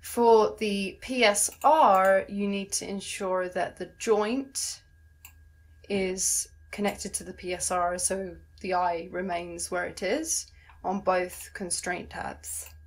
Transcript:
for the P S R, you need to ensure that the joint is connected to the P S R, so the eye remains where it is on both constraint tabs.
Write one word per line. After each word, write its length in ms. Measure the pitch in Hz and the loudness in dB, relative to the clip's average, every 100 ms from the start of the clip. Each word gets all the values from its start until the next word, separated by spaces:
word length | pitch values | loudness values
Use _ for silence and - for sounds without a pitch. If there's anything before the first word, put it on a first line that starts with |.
for 540 | - - 233 226 208 214 | -6 2 8 8 6 2
the 400 | 220 196 196 - | -2 -2 -4 -8
P 220 | - 254 | -8 2
S 260 | 220 208 - - | 4 4 0 2
R, 600 | 262 311 254 190 190 190 - | 4 6 8 8 6 4 2
you 180 | 202 202 | -4 -2
need 240 | 202 196 | -2 -4
to 140 | - - | -6 -6
ensure 640 | 196 - - 190 185 180 | -8 -8 -6 -2 -2 -2
that 280 | 180 175 - | -4 -6 -6
the 120 | 180 - | -12 -8
joint 840 | - 208 208 254 269 - - - _ _ - _ - - - _ _ - - | 2 2 2 -2 -4 -6 -6 -8 _ _ -20 _ -20 -20 -20 _ _ -20 -6
is 580 | 202 190 185 - - - - - | -2 -2 -2 -2 -2 -4 -12 -16
connected 420 | - 202 196 196 - | -4 -2 -2 -8 -8
to 80 | |
the 100 | 175 | -10
P 200 | 185 180 | -12 -8
S 180 | 180 - | -4 -2
R, 260 | 180 175 180 | 0 0 0
so 380 | - 190 190 170 - - | -2 -2 -4 -10 -20 -14
the 120 | 196 | -4
eye 340 | 180 180 170 180 | 0 0 -2 -6
remains 580 | 175 190 175 175 170 - | -6 -4 -4 -6 -8 -6
where 160 | 180 175 | -4 -4
it 160 | - | -4
is 460 | 185 262 320 - - - - - | -2 -2 -2 -4 -6 -18 -20 -10
on 180 | - 196 | -4 -2
both 480 | 196 185 180 - - | 0 0 0 -8 -14
constraint 560 | - 185 - - 180 - | -10 -6 -6 -4 -8 -8
tabs. 600 | 170 - - - - - - | -10 -10 -10 -10 -12 -12 -18